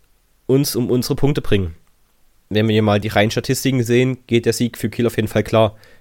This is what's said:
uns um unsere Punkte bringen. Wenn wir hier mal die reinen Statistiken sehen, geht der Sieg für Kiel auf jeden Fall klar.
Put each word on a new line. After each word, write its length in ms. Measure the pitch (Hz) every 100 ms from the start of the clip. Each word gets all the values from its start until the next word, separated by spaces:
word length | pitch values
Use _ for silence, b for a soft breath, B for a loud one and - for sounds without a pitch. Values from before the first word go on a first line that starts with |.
| _ _ _ _ -
uns 300 | 131 143 107
um 160 | 113
unsere 240 | 123 - 139
Punkte 260 | 135 151
bringen. 340 | - 101 90 - _ _ _ _ _ _ -
Wenn 180 | 104 110
wir 60 |
hier 80 | 107
mal 180 | 107 104
die 80 | 104
reinen 240 | 104 104
Statistiken 520 | 120 - 131 135 131
sehen, 340 | 113 120 127 127 -
geht 180 | 117 117
der 60 |
Sieg 260 | 110 120 -
für 120 | 113
Kiel 180 | - 117
auf 80 | -
jeden 140 | 110
Fall 140 | 113
klar. 340 | - 110 107 - b b